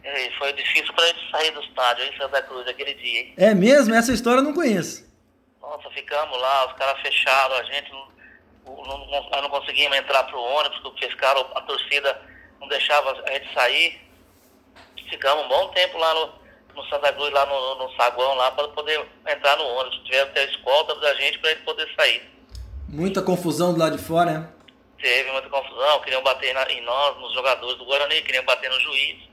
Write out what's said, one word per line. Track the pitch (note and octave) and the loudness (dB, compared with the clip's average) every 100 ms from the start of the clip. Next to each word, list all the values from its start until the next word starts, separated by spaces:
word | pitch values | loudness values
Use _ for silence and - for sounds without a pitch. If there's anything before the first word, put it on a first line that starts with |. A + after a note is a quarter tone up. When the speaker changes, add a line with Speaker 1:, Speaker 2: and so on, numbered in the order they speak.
Speaker 1:
É, | C#3 C#3 B2+ | -8 -6 -6
e | - | -4
foi | C#3+ | -4
difícil | C#3 C#3 D3+ D3 | -4 -2 -2 0
pra | - E3+ | 2 2
gente | E3 - | 2 -4
sair | D#3 D#3+ | 0 0
do | D3+ | -2
estádio | C#3 - B2 A#2+ | -10 2 2 2
em | C3+ - | -4 -6
Santa | C3+ C3+ | -2 -2
Cruz | B2+ B2+ B2+ | -4 -10 -10
aquele | B2 C#3 | -8 -8
dia, | C#3 B2 A#2 | -8 -6 -6
hein? | A#2+ - | -6 4
Speaker 2:
É | G3+ | 6
mesmo? | G3+ G#3 C#4+ A3 | 8 8 8 8
Essa | A3+ A#3 | 4 4
história | A#3 A#3 B3+ | 0 4 4
eu | |
não | C#4+ | 4
conheço. | D4 D4 F#3+ - - - _ _ _ _ _ | 2 2 0 -2 -12 -18 _ _ _ _ _
Speaker 1:
Nossa, | C#3 D3 C3+ | -14 -14 -12
ficamos | C#3 C#3 D3 D3+ B2+ | -14 -4 -2 -2 0
lá, | C3 C#3 C3 | 2 4 2
os | |
caras | - C3+ C3+ | 0 -2 0
fecharam | C#3+ - C#3 C3+ C3 C3 | 0 2 4 4 4 0
a | |
gente, | A#2 C#3+ - | -4 -8 -8
não, | C3+ C3+ _ - - _ _ - C3+ | -18 -20 _ -20 -20 _ _ -20 -16
não, | C3+ C#3 C3+ | -12 -12 -6
não, | C#3 - | -6 -2
nós | C#3 | -4
não | C#3 | -2
conseguimos | C#3 C#3 C3+ C#3+ C3+ | -4 -2 0 2 2
entrar | C3+ C3+ | 2 2
pro | B2+ C3 | 2 -4
ônibus, | A#2+ C#3+ C#3+ - | -2 0 0 -6
porque | C3 - B2 | -14 -8 -8
ficaram, | - C3+ C#3 B2+ | 0 2 2 0
a | - | -6
torcida | - C3+ - C#3+ C#3 C3+ - - - _ | -6 -6 -2 0 0 -4 -12 -20 -20 _
não | C#3+ | -8
deixava | C#3 - D3 C3+ B2+ C#3+ | -4 2 2 2 -4 -6
a | |
gente | C#3 - | -6 -4
sair. | D3 B2 C#3+ E3+ - - _ _ _ _ _ _ - - - - | 0 2 2 0 -2 -20 _ _ _ _ _ _ -20 -20 -20 -14
Ficamos | D#3 C#3 D3+ | -4 0 0
um | C3+ | 2
bom | C#3+ F#3+ | 0 2
tempo | F3+ F#3 - | 0 0 2
lá | D#3+ | 0
no, | D#3+ D#3+ - - - _ - | 0 -2 -8 -20 -20 _ -16
no | C3+ | -6
Santa | C#3+ D3 | 0 0
Cruz, | C#3 C#3+ | 0 0
lá | C#3 C#3 | 2 2
no, | C#3 C3 C3+ C3 | 0 -2 -6 -8
no | - | 0
saguão, | A#2+ A#2+ C3 C3 | 0 2 0 2
lá, | B2+ | 2
pra | C3+ D3 | 0 -4
poder | D3+ D3 D3+ - - - | -4 -4 -4 -4 -12 -6
entrar | C#3 C#3+ D3 | 0 2 2
no | |
ônibus. | C#3 B2 B2+ A#2+ | 0 -4 -4 -6
Tiveram | - C3 C3+ | 0 0 2
até | C#3+ | 0
a | |
escolta | C#3 - B2 C#3+ D#3 D3 | -2 -2 4 4 4 0
da | D3+ B2+ | 0 2
gente | C#3+ D3 | -2 0
pra | D#3+ | -2
gente | D#3 | -2
poder | - D3+ D#3 - | -6 -8 -6 2
sair. | C#3+ - - - _ - - - - | 2 2 -8 -20 _ -16 -14 -14 -10
Speaker 2:
Muita | D3 F#3 F#3+ | -4 -2 0
confusão | F#3+ - E3+ C#3+ F3+ | 0 0 0 0 0
do | E3 | 2
lado | D#3+ D3 | 0 0
de | |
fora, | - E3 E3+ D#3 | 0 2 2 0
né? | D#3+ - - _ _ _ | -8 -18 -20 _ _ _
Speaker 1:
Teve | C3 B2+ C3 | 2 2 2
muita | C3+ C3+ | -4 -2
confusão, | C#3 B2+ A#2 C#3+ C#3+ | -4 -4 0 2 2
queriam | B2 C3 | 2 0
bater | C3 C3 C#3 | 0 0 -2
na, | C3 C3 | -2 -2
em | B2+ | -4
nós, | A#2 B2+ C#3+ B2+ | -2 0 0 -2
nos | B2 | -8
jogadores | B2+ B2+ B2 A#2+ B2 | -2 0 0 -4 -10
do | |
Guarani, | B2 C#3 C#3+ D#3 | -2 -2 0 -2
queriam | C3+ C3 | 0 -2
bater | B2+ B2 C3+ | 0 0 0
no | C3 | -2
juiz. | C3 C#3 D3 E3 - | -2 -2 -4 -8 -20